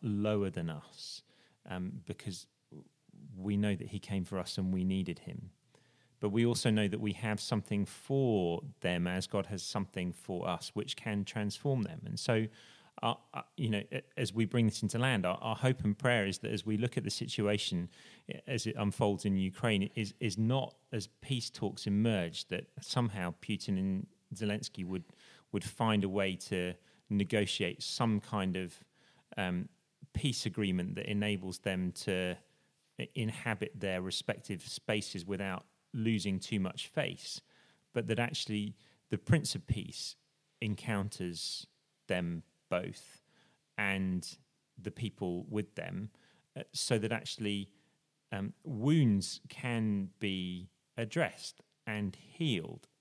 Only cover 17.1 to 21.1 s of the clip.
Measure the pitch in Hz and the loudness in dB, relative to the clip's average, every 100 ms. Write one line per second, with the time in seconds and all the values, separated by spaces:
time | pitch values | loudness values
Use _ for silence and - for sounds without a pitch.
17.1 | - 117 - 104 104 - 87 87 - - | -4 -2 0 2 2 2 -2 -2 -8 -20
18.1 | - - - - 120 113 - 104 - 104 | -16 -12 -10 -4 -4 -2 0 0 4 2
19.1 | 98 104 95 92 - 120 101 104 - 104 | 2 2 2 2 0 2 4 2 -2 -4
20.1 | - 117 92 110 135 123 - _ 113 - | -2 -2 2 2 2 0 -8 _ -6 -6